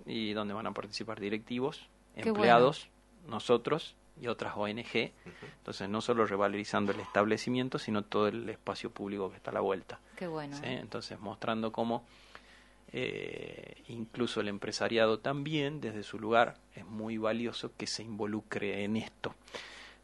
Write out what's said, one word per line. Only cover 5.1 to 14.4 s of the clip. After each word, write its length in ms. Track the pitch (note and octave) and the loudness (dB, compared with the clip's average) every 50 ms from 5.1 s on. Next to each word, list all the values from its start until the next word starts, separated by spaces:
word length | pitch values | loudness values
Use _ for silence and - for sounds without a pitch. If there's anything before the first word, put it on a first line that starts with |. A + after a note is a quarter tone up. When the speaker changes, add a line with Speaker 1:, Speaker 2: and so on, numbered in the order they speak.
| - - - | -6 -14 -18
Speaker 3:
Ujú. 200 | F3 - - - - - - | -18 -16 -16 -16 -18 -18 -14
Speaker 1:
Entonces, 300 | - - - - G2 G2 | -12 -10 -8 -6 -4 -2
no 100 | G#2 A2+ | -2 -2
solo 240 | - - B2 A#2 A2 | 0 2 4 4 4
revalorizando 680 | F#2+ G2 G2 G2+ G2+ G2+ G#2 G2 - - G#2 G#2 G2+ | 4 4 4 4 4 2 0 -4 0 2 2 2 2
el 80 | G2+ G#2+ | 0 -2
establecimiento, 800 | A2+ - - G2+ G#2 A2 G#2+ G#2+ - B2+ B2 B2+ B2+ C3 - D3 | -2 2 4 4 6 6 4 2 0 0 0 0 0 0 -2 -4
sino 240 | - A#2+ G#2+ G#2 | -2 0 0 -2
todo 260 | G#2 - - G#2 G#2 G#2 | 0 0 2 4 4 4
el 200 | G2+ A#2 A#2 G#2 | 2 -2 -6 -8
espacio 420 | G#2 - - G2+ G2 - - A#2 | -8 -6 -6 -6 -6 -4 -6 -8
público 380 | - - G#2+ G2+ G2+ G2+ F#2+ F#2 | -6 -6 -6 -4 -4 -4 -4 -4
que 80 | F#2+ | -6
está 140 | - - - | -8 -8 -4
a 40 | - | 0
la 60 | G2+ | 2
vuelta. 380 | G2+ G2 F#2+ F2+ - - - - - - - | 2 2 2 0 -4 -12 -16 -16 -16 -18 -12
Speaker 2:
Qué 100 | - F#3+ | -8 -8
bueno, 300 | E3+ D#3+ D#3 D3 C#3+ C#3+ | -6 -6 -6 -6 -8 -8
Speaker 1:
¿Sí? 80 | C#3+ C#3+ | -8 -6
Speaker 2:
¿eh? 140 | B2 B2+ - | -6 -6 -6
Speaker 1:
Entonces, 380 | - G#2 - A2+ - - G#2+ F2 | -8 -8 -8 -8 -8 -8 -10 -8
mostrando 520 | G#2 G2+ - - - - A2+ A2 A2 A2 | -8 -8 -8 -4 -2 -2 0 0 0 -2
cómo, 340 | A2 A2+ A#2 A#2 A#2 A#2+ - - - - - - - - - - - - - - - - - - | 0 0 0 0 0 -2 -2 -8 -20 -20 -20 -20 -20 -20 -20 -20 -20 -20 -20 -20 -20 -20 -16 -8
eh, 880 | - B2+ B2+ G#1+ G1+ G1+ G1+ G1+ G1+ G1+ G1+ G1+ G1+ - - - - - - - | -6 -4 -4 -4 -4 -6 -8 -8 -8 -10 -10 -12 -12 -14 -16 -16 -18 -18 -14 -12
incluso 520 | A#2 A#2 A2+ - - B2 A#2+ A#2 - A2+ | -10 -10 -10 -8 -2 -2 -2 -2 0 -2